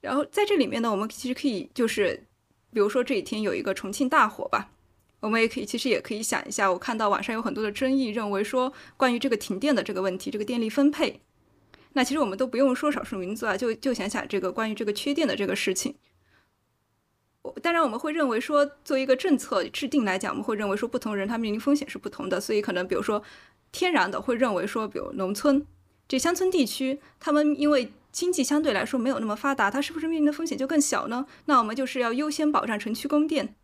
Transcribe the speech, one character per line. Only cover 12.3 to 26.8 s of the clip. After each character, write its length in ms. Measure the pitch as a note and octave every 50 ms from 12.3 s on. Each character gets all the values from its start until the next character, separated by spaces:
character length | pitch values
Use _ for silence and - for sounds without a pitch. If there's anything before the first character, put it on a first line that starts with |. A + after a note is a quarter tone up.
| F#3
都 80 | G3 B3+
不 120 | B3+ -
用 180 | A#3 C#4 C4+ B3
说 160 | B3+ - D4
少 140 | D4 A3 -
数 120 | - -
民 180 | F#3+ F3+ F3+ G#3
族 120 | G#3+ A#3
啊， 100 | A3 F#3
就， 160 | G3 B3 A#3
就 220 | A3+ A3 - C#4 A#3+
想 160 | - F#3 G#3
想 160 | - A3 -
这 140 | - - G3
个 100 | F#3 F#3
关 180 | F3+ - A3 A3
于 60 | G#3+
这 100 | G#3+ A#3
个 80 | G#3
缺 220 | G#3 G#3 - C#4+ C#4+
电 120 | D#4 D#4+ A#3
的 80 | -
这 100 | - G3+
个 80 | F#3+ -
事 180 | - - -
情。 220 | F#3 - - - - _ _ _ _ _ _ _ _ _ _ _ _ _ _ _ _ _ _ _ _ _ _ _ _ _ _ _ _ _
我， 120 | _ - - -
当 100 | - E4+
然 80 | E4+ E4+
我 80 | D#4+ C4
们 80 | G#3+
会 160 | A#3 - D#4
认 140 | D4+ E4+ D4+
为 140 | C4 A3 A3
说， 260 | B3 - D4+ D4 C#4+ C#4+ - _ _
作 120 | - D4+
为 40 | C4
一 60 | C4+
个 80 | C4+ C4
政 240 | B3+ - F#4+ D4 -
策 240 | - - - - - -
制 180 | - - -
定 180 | A#3+ - D4 A3+
来 140 | G3+ F#3 G3
讲， 140 | - -
我 20 | -
们 80 | -
会 140 | G#3 - A3
认 120 | G#3 G#3+ G3+
为 80 | G3
说 120 | G#3 A#3 A#3
不 100 | - B3
同 160 | - A3+ G#3
人 140 | G3+ G3 G3+
他 100 | A#3+ A3+
面 140 | A#3 G#3+
临 80 | G#3 A3
风 140 | - C#4+ C#4+
险 140 | D4 C#4+ -
是 80 | -
不 120 | - - G3+
同 200 | - - F#3 F#3+
的， 120 | F#3 F3+
所 120 | G3+ -
以 80 | G#3+ G#3
可 120 | G#3 -
能 140 | F#3 F3+ F3+ F#3
比 80 | F#3
如 40 | -
说 220 | G#3+ - G#3+ G#3+ G#3+ - - - - - _ _ _ _
天 220 | - - F4+ F4+
然 180 | E4+ A#3+ F3+ F#3
的 100 | G#3 -
会 140 | G#3 - A#3+
认 180 | A3+ C4 A#3+ G#3
为 120 | F3 E3+
说， 220 | G3+ - G3+ A3 G3+
比 100 | - -
如 140 | - -
农 200 | - - F#3+ F#3
村， 320 | G3+ - - D4 C#4 C#4 D4 - - _ _ _ _ _ _ _
这 100 | - C4
乡 160 | - E4+ F4+
村 160 | F4+ F#4 F#4
地 160 | F#4 F4 C4
区， 320 | G#3 - -